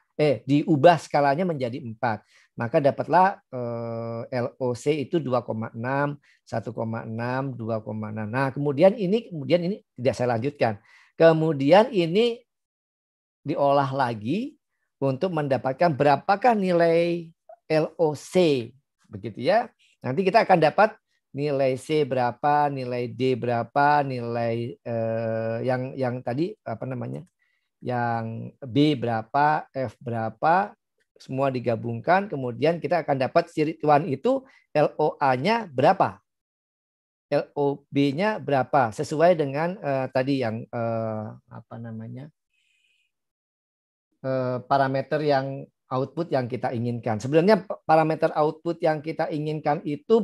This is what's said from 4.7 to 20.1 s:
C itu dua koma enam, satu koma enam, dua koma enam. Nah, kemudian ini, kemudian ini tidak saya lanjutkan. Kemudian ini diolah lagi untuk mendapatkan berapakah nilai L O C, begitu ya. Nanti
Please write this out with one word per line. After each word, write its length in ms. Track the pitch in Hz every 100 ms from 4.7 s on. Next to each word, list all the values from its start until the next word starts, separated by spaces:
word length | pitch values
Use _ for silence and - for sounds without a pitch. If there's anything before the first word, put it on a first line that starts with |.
| 120
C 160 | 147 156
itu 140 | 135 175
dua 240 | 131 123
koma 320 | 110 110 117
enam, 480 | 117 123 139 147 147 _ _ _
satu 240 | 120 127
koma 320 | 117 113 113
enam, 540 | - 110 120 131 139 120
dua 240 | 113 113
koma 320 | 110 110 107
enam. 160 | 107 107
Nah, 240 | 123 139
kemudian 400 | 131 143 135 185
ini, 400 | 233 180 220 233
kemudian 320 | 165 131 170 175
ini 160 | 214 _ -
tidak 160 | 123
saya 240 | 113 123 117
lanjutkan. 400 | 131 - 120 107 _ _ _ _
Kemudian 720 | 165 160 156 143 139 180 240
ini 500 | 226 165 180 240 233 _ _ _ _ _ _ _ _ _ _
diolah 480 | 135 165 143 143 139
lagi 680 | 135 123 113 104 180 277 - _ _ _ _
untuk 320 | 135 131 190 160
mendapatkan 560 | 147 127 131 135 175
berapakah 640 | 127 147 139 - 196 254 220
nilai 720 | 190 170 170 165 170 170 165 _ _ - _
L 240 | 156 160 -
O 140 | 165 143
C, 540 | - 185 175 139 117 - _ _ _
begitu 320 | 104 117 101
ya. 240 | 127 214 233 - _ _
Nanti 240 | -